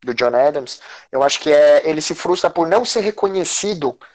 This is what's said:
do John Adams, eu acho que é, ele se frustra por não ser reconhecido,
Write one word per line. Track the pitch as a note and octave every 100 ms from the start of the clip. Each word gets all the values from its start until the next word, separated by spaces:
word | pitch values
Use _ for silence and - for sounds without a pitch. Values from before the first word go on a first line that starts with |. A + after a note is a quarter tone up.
do | B2+
John | A#2+ B2
Adams, | A#2+ C#3+ D3 B2 - - - -
eu | C3
acho | C#3 -
que | D3+
é, | D3 D3 D3 D#3
ele | D#3
se | D3+
frustra | E3 - F3+ F3+
por | - E3
não | G3
ser | A#3+ A#3
reconhecido, | G#3 G#3 G3 F#3+ E3 - G3+ G3 C#3+ - -